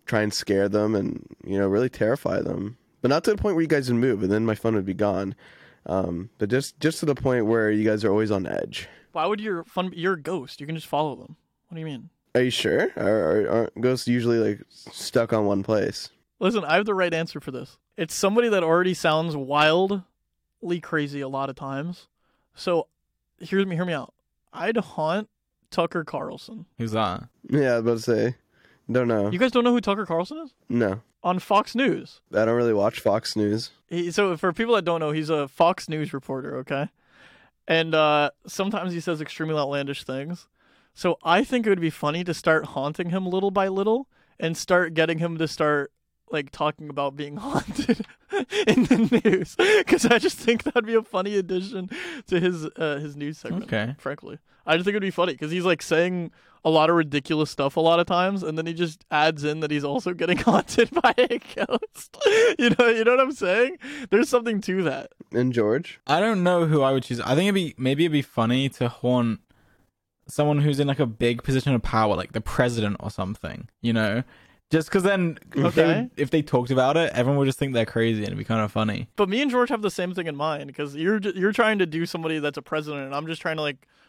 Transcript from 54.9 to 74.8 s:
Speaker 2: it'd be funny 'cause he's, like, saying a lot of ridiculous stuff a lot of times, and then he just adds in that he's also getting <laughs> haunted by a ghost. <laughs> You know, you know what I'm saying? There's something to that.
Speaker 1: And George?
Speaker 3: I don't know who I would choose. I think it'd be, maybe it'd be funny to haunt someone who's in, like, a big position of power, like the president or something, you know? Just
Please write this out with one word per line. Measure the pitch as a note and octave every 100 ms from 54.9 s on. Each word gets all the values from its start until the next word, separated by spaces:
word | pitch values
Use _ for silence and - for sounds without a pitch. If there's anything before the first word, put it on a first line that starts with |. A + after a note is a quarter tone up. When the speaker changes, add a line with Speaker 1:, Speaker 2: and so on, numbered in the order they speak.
Speaker 2:
it'd | G#3
be | F#3+
funny | F3 F3+ C3+
'cause | D3+
he's, | F3+ F3+
like, | E3
saying | - D#3+ F3 F3+ E3 - _ _ D#3+
a |
lot | D#3+ D#3
of | E3+
ridiculous | D#3 C#3+ - D#3 D3+
stuff | - C#3+ E3+
a |
lot | E3 E3+
of | E3+
times, | F3+ F#3 G3
and | E3 D#3
then | E3
he |
just | E3 E3+ D#3 _
adds | D3+ D#3 D#3 D3
in | D#3
that | D3+
he's | D3 C#3+
also | A#3+ F#3
getting | F3+ E3 F3
<laughs> |
haunted | - G3 - - A#3
by | E4+ A#3+ -
a | B3+ A#3+ - -
ghost. | G3 A3+ - - - -
<laughs> | C5+ A4 A#4 E4
You | A#3+ F#3
know, | A#3
you | A3+
know | A3
what | B3+
I'm | C4+
saying? | C4+ F#3 G3+ B3+ F4+ C4 D4 B3
There's | G3+ C4+
something | B3 A#3 G#3
to | - F#3+
that. | E3 C3+ - _ -
Speaker 1:
And | A#2 B2+
George? | A#2+ G#2+ B2+ - - -
Speaker 3:
I | D#3
don't | G#3+ G3+
know | F3 F3 E3
who | D#3
I | C3+
would | C3+
choose. | - A#2+
I | - C#3+
think |
it'd | G3 G3
be, | D#3+ -
maybe | C3 C#3
it'd | E3+
be | D3+
funny | - - A2+ B2+ C3+
to | - A#2+
haunt | - B2 B2 A#2 G#2 _ _ _ _ _ _ _ _ -
someone | - D3 D3
who's | D3 C#3
in, | C#3+
like, | C3+
a | B2+
big | A2 A#2+ A#2
position | - C3 C#3+ B2
of |
power, | - A2 A2 F2+
like | F#2
the | A2
president | - - B2 A#2 G#2 G2+
or | G#2
something, | - F#2+ A2 D#2+ - - _
you | A2+
know? | A2+ G#2+ A2+ - - _ _ _
Just | D#3+